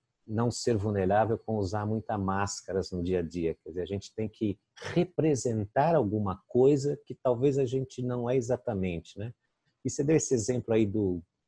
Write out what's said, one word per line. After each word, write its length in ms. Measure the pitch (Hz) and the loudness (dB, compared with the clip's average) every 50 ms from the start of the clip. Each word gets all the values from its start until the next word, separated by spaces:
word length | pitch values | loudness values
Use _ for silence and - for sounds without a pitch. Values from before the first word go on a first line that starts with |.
| _ _ _ _ _ - | _ _ _ _ _ -6
não 220 | 107 107 120 123 | -2 0 0 0
ser 240 | 110 - - - 120 | 0 -2 0 0 0
vulnerável 640 | 104 95 110 104 101 92 92 101 104 113 107 113 101 | 0 0 0 0 2 2 4 4 4 4 2 0 -4
com 180 | - - 113 | -2 -4 -2
usar 300 | 107 101 90 101 107 104 | -2 -2 -2 -2 -2 -2
muita 320 | 107 110 113 110 - 113 104 | -2 -2 -4 -4 -4 -4 -2
máscaras 760 | 98 95 95 98 101 101 - - - - 90 95 87 - | 0 0 0 0 -2 -2 -4 -8 -8 -4 -4 -4 -2 -2
no 100 | - 90 | -4 -4
dia 180 | 85 87 92 90 | -2 0 0 0
a 20 | |
dia. 340 | 85 78 82 87 82 80 78 - _ | -2 -2 -4 -2 -2 -2 -2 -4 _
Quer 60 | - | -12
dizer, 120 | 82 90 | -8 -8
a 40 | 87 | -6
gente 280 | - 101 98 - - _ | -4 -6 -6 -6 -8 _
tem 140 | - 110 104 | -6 -6 -6
que 320 | - _ 113 104 98 - _ _ _ - - - - | -4 _ -4 -4 -4 -4 _ _ _ -14 -10 -2 0
representar 1000 | 139 - - - - 143 160 147 120 - 127 113 110 104 101 _ 135 139 165 170 | 0 0 0 0 0 2 2 2 2 0 -2 -2 -2 -2 -2 _ 2 2 4 4
alguma 480 | 151 120 101 101 107 104 98 90 - _ _ | 2 2 2 0 0 0 -2 -4 -6 _ _
coisa 520 | - 120 127 139 151 139 131 143 147 143 _ | 2 6 6 6 6 4 2 -2 -4 -4 _
que 100 | _ 123 | _ -16
talvez 420 | - _ 131 123 117 127 147 135 139 | -2 _ 0 2 4 2 2 2 2
a 80 | 139 | 0
gente 360 | 123 123 135 131 - - - 127 | 0 -2 -4 -4 -4 -8 -6 -4
não 260 | 123 123 123 120 120 | -4 -2 -2 -2 0
é 60 | 127 | 0
exatamente, 840 | 135 117 110 127 - - - 110 98 92 92 85 85 82 - - - | 0 0 0 -2 -2 -2 -4 -2 -2 -2 -2 -2 -4 -8 -12 -12 -12
né? 160 | 104 120 120 _ _ _ _ _ _ _ _ _ _ | -12 -12 -12 _ _ _ _ _ _ _ _ _ _
E 60 | 131 | -6
você 140 | - - 143 | -2 -2 2
deu 140 | 139 160 151 | 4 4 2
esse 160 | 139 - 135 | 4 2 0
exemplo 400 | 120 104 - 127 123 117 - 113 | 0 0 0 -2 -2 0 2 4
aí 120 | 110 113 | 4 4
do, 380 | 101 98 110 104 95 90 87 82 _ _ _ _ | 2 2 0 0 0 0 -2 -6 _ _ _ _